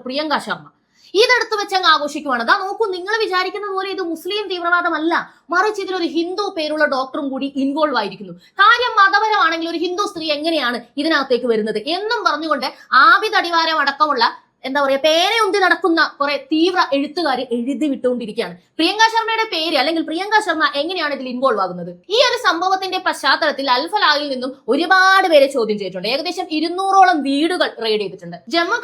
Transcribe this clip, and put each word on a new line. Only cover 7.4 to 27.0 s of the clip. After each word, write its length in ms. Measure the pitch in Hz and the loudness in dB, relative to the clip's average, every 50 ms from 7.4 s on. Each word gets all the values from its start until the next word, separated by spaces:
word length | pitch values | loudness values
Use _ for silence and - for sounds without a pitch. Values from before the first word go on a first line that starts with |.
| 277 277 - 277 269 | -6 -6 -4 -4 -2
ഇൻവോൾവ് 360 | 269 277 311 311 302 262 233 208 | -2 -2 0 -2 0 0 -2 -4
ആയിരിക്കുന്നു. 320 | 190 170 - 208 180 175 - - _ _ - 392 | -4 -6 -10 -14 -16 -16 -18 -20 _ _ 2 4
കാര്യം 300 | 427 480 480 494 480 440 427 | 4 4 4 2 0 2 4
മതപരമാണെങ്കിൽ 720 | 392 381 381 415 440 427 427 403 349 330 330 330 330 330 339 | 4 4 4 2 2 2 2 2 2 2 0 -2 -4 -4 -4
ഒരു 60 | 320 330 | -4 -4
ഹിന്ദു 220 | 359 359 359 415 - | -4 -2 -2 -4 -4
സ്ത്രീ 180 | - 339 311 320 294 285 | -6 -6 -4 -4 -4 -2
എങ്ങനെയാണ് 420 | 302 330 330 302 262 240 247 - - - _ 277 | -2 -2 0 0 0 -2 -4 -4 -8 -10 _ -4
ഇതിനകത്തേക്ക് 480 | 302 320 320 285 269 - 247 233 254 247 226 | -2 0 0 0 0 0 0 0 2 2 0
വരുന്നത് 260 | 214 208 220 208 214 214 277 330 | 0 0 -2 -2 -4 -4 -4 -4
എന്നും 240 | 370 415 440 466 453 381 339 | -4 -2 -2 -2 -2 0 0
പറഞ്ഞുകൊണ്ട് 400 | 294 294 320 311 302 269 220 285 - - - - - 262 285 | -2 -2 -2 -4 -4 -2 -4 -6 -8 -10 -6 0 4 6 8
ആബിദ് 340 | 320 359 381 403 440 415 392 | 8 8 6 4 2 0 0
അടിവാരം 400 | 330 339 349 339 330 320 320 311 277 | 0 0 0 0 2 2 2 0 0
അടക്കമുള്ള, 420 | 277 277 - 302 302 277 247 208 - - - _ _ _ _ - | 0 0 2 0 0 2 2 0 0 0 -4 _ _ _ _ -8
എന്താ 120 | 262 262 285 277 | -4 -2 0 2
പറയാ, 140 | 269 269 269 277 | 2 2 2 4
പേന 280 | 311 311 330 359 392 440 466 453 | 4 4 4 2 2 2 2 2
ഉന്തി 160 | 381 359 403 370 | 2 2 2 4
നടക്കുന്ന 360 | 359 339 - - 349 330 330 302 - - - | 2 2 2 2 2 2 2 0 0 -2 -2
കുറെ 160 | 285 277 285 277 277 - 320 | -2 -2 -2 -4 -4 -2 -2
തീവ്ര 280 | 311 330 370 359 359 330 - 285 | 0 0 2 2 0 0 0 0
എഴുത്തുകാർ 420 | 277 277 294 294 - 339 294 254 240 269 - 233 | -2 -2 -2 -4 -4 -2 -2 -2 -2 -4 -4 -4
എഴുതി 300 | 240 233 262 277 220 302 294 | -4 -4 -4 -4 -2 -2 -2
വിട്ടുകൊണ്ടിരിക്കുകയാണ്. 640 | 269 220 - 247 254 240 240 208 208 226 208 175 175 - _ _ _ - | -2 -2 -2 -2 -2 -4 -6 -8 -6 -6 -8 -8 -10 -14 _ _ _ -2
പ്രിയങ്ക 260 | 320 349 392 427 440 453 440 | -2 0 2 2 2 2 2
ശർമ്മയുടെ 320 | 453 440 453 453 440 440 427 381 | 0 -2 0 -2 -2 -2 -2 -4
പേര്, 240 | 330 311 330 311 277 | -4 -2 0 0 0
അല്ലെങ്കിൽ 220 | 254 302 330 330 302 302 | 0 0 0 -2 -2 -4
പ്രിയങ്ക 280 | 311 339 381 415 440 415 392 | -6 -6 -2 0 0 0 2
ശർമ്മ 180 | 370 330 311 311 285 - 285 | 0 0 0 0 0 0 -2
എങ്ങനെയാണ് 320 | 285 330 370 359 311 294 277 | -4 -4 -2 -4 -2 -2 -4
ഇതിൽ 120 | 247 262 254 240 | -4 -6 -6 -4
ഇൻവോൾവ് 300 | 247 247 262 226 208 190 | 0 0 0 2 0 -2
ആകുന്നത്? 260 | 185 180 175 175 175 175 - _ - 381 | -2 -4 -6 -10 -12 -12 -14 _ 0 2
ഈ 40 | 480 554 494 | 2 4 4
ഒരു 100 | 494 480 453 | 2 0 0
സംഭവത്തിന്റെ 520 | 392 339 330 349 381 381 381 392 381 359 370 359 | 0 0 2 0 0 0 0 -2 -2 -4 -4 -2
പശ്ചാത്തലത്തിൽ 640 | 339 302 - - 277 294 320 320 302 269 - 277 269 247 | -4 -4 0 2 2 2 2 2 0 -2 -2 0 0 0
അൽ 100 | 247 294 339 427 | 0 0 0 0
ഫലാഹിൽ 340 | 415 381 311 294 285 294 285 269 | 2 2 2 2 2 0 -4 -4
നിന്നും 180 | 247 247 269 - - _ - 247 | -6 -6 -8 -8 -6 _ 0 0
ഒരുപാട് 560 | 285 339 349 381 370 370 381 381 381 370 370 320 | 2 2 4 4 6 6 6 6 6 6 6 6
പേരെ 160 | 294 269 269 277 | 6 6 6 4
ചോദ്യം 240 | 269 226 202 214 208 | 0 0 0 -2 -2
ചെയ്തിട്ടുണ്ട്. 280 | 202 185 175 185 180 214 247 | -4 -6 -8 -6 -4 -4 -4
ഏകദേശം 340 | 285 311 359 339 370 359 - 320 302 | -4 -4 -4 -6 -6 -6 -4 -4 -4
ഇരുന്നൂറോളം 640 | 311 339 349 359 381 392 381 392 | -2 -2 -2 -2 -2 2 6 6